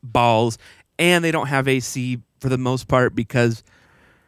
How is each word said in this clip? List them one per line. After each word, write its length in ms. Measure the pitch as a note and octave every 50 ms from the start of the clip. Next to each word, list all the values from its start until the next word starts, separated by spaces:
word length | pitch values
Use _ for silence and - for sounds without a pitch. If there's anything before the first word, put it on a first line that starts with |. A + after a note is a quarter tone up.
| -
balls, 560 | A#2+ A2 B2+ A#2+ A#2+ A2+ A2 A#2 A#2 A#2 - - - - _ _ _ _ -
and 240 | E3 F3 F3+ F3 E3+
they 60 | E3
don't 160 | D#3 D#3 - C3+
have 200 | C#3+ C3+ C3 C3+
A 120 | C3+ C3
C 400 | B2 - - C3 B2 B2+ B2 A#2+ - _ _ _
for 80 | - C3
the 100 | C3 B2+
most 280 | B2+ B2 B2+ B2+ - -
part 280 | C3+ B2+ B2 A#2 -
because 480 | - A#2+ - - B2 A#2+ A#2 A2+ - - _ _ _ _ _ _ _ _ _ _ _ _